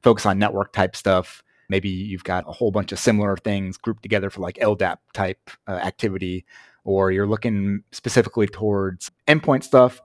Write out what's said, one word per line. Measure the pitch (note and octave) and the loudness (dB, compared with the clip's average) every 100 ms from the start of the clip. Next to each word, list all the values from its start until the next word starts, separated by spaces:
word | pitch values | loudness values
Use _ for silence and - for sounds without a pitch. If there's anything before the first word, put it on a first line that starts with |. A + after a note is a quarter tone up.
focused | B2 A2 G#2 | 4 4 4
on | G2 | 2
network | G#2 G2 G2+ | 0 0 -4
type | - F#2 - | 0 -2 0
stuff, | - F#2 F2+ - _ _ - | 0 2 0 -10 _ _ -4
maybe | F#2+ G2 | -2 -2
you've | F#2 G2+ F#2 | -6 -6 -10
got | - F2+ E2+ | -4 -6 -4
a | |
whole | E2 A#2 | -2 0
bunch | G2+ F#2+ | 0 -4
of | G2 | -2
similar | - G#2+ G#2 G2 | 2 2 2 -2
things | - G2+ F#2+ F#2+ | -2 -4 -4 -8
grouped | - G#2+ | -8 -8
together | - G#2 G2 | -4 -4 -4
for, | G2 | -8
like, | F2+ - | -10 -2
L | A2 G2 | 0 0
dap | F#2+ E2 _ | -2 -4 _
type, | - F#2+ F#2+ - - - | -6 -6 -6 -14 -20 -10
uh, | |
activity, | F2+ F2+ - A2 F#2+ F#2 F#2 - - - _ | -8 -8 -6 -6 -4 -6 -8 -12 -20 -20 _
or | - F#2+ F#2+ | -4 0 2
you're | F#2+ G2+ | 2 0
looking | G#2+ A#2+ G#2 G2 G2+ - | -2 -2 -2 -2 -4 -6
specifically | - - B2 A2 - G2+ | -12 -2 2 2 2 -2
towards | - G#2+ G2+ F#2+ F2+ - _ - | 0 -2 0 -2 -6 -14 _ 2
endpoint | D3+ D#3 C3 | 2 4 0
stuff | - C3 B2+ - | 4 6 6 4